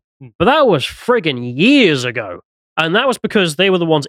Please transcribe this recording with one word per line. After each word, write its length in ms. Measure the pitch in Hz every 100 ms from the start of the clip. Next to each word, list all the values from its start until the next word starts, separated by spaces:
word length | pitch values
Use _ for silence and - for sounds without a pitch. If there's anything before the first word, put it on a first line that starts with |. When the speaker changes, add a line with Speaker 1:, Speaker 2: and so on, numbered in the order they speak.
| _ _
Speaker 1:
Hmm. 100 | 127 -
Speaker 2:
But 80 | 185
that 200 | 311 269
was 180 | 156 -
friggin' 680 | - - 247 160 123 123 123
years 480 | 220 285 202 139 123
ago. 340 | 120 101 85 - _ _ -
And 200 | 160 202
that 100 | 262
was 120 | -
because 380 | - 214 175 147
they 120 | 196
were 80 | 185
the 80 |
ones 220 | 165 156